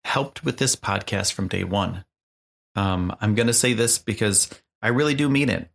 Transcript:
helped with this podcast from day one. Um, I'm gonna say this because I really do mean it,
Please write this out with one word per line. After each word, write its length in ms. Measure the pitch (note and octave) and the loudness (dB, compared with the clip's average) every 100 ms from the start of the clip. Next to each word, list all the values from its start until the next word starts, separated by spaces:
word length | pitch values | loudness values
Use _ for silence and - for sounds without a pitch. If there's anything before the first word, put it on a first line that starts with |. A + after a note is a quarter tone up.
helped 400 | - C#3 C#3 - | -4 -2 -2 -4
with 140 | C#3+ - | -6 -2
this 180 | C3+ - | 0 0
podcast 560 | - G2+ - G2+ F2+ | -2 -4 -2 -2 -2
from 160 | - F#2+ | -2 -4
day 160 | F#2+ | -4
one. 400 | F#2 G2 F2+ F2+ - _ _ _ _ _ _ | -2 0 -2 -4 -12 _ _ _ _ _ _
Um, 400 | - G2 F#2 F2+ - | -2 0 0 -2 -2
I'm 140 | G#2+ | 0
gonna 180 | G#2+ A#2 | 2 2
say 220 | A#2 B2+ | 2 2
this 240 | A2+ A#2 - | 2 2 0
because 520 | - G#2+ G#2+ F#2+ - - _ _ | -2 -2 0 2 0 -6 _ _
I 60 | A2 | 0
really 260 | A#2+ D3+ | 2 2
do 140 | C#3+ D3 | 2 2
mean 200 | C#3 C#3 | 2 2
it, 220 | - - | 0 -6